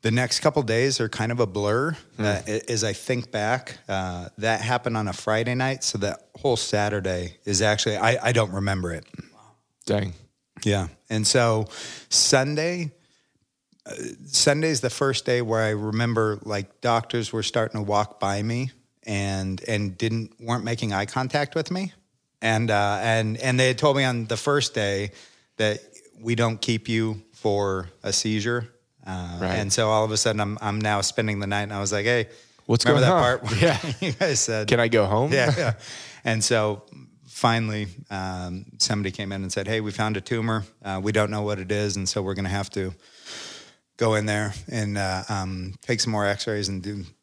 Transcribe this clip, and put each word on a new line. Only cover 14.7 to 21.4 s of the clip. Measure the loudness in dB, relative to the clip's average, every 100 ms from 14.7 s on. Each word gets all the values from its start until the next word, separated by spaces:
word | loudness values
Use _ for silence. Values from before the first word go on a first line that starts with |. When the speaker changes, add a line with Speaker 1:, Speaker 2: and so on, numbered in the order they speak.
| 0
Speaker 1:
the | -2
first | 0 0 0 0
day | 0
where | 2 2
I | 2
remember, | 0 -2 0 0 2 0 -2
like, | -4 -4 -4 _
doctors | 2 2 2 -4 -2
were | -2
starting | -2 0 -2 -2
to |
walk | 0 2 0 -2
by | -2 0
me | -2 -2 -4 -8 _ _
and, | -6 -2 -2 -2 -2 -4 -2
and | -2 -2 -2
didn't, | -2 -2 -4 _
weren't | -4 -2 -2
making | -4 -2
eye | -2 -2
contact | -2 0 0